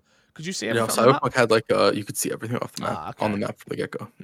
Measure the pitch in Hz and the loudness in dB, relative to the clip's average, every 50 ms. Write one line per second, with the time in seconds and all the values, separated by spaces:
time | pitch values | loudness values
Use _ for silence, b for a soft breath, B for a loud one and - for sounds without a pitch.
0 | _ _ _ _ _ _ _ - 156 180 185 - - 110 117 117 113 110 - - | _ _ _ _ _ _ _ -12 -10 -8 -8 -4 -4 0 0 0 0 2 2 4
1 | 113 127 - - - 120 - 131 120 107 110 113 - - 98 101 101 101 - 104 | 6 6 6 4 2 0 4 4 4 6 4 2 4 2 2 4 4 4 2 0
2 | 101 - - - - - - - - 110 123 - - - - - - 107 104 82 | -4 -6 -6 -6 -4 -4 -4 -6 -6 -6 -4 -4 -6 -6 -8 -8 -6 -6 -6 -6
3 | 76 98 123 - 107 107 101 101 104 - - _ - - - - 107 - - - | -8 -10 -6 -2 -2 -2 0 -2 -4 -6 -8 _ -10 -10 -6 -6 -6 -6 -8 -10
4 | - - _ _ | -12 -14 _ _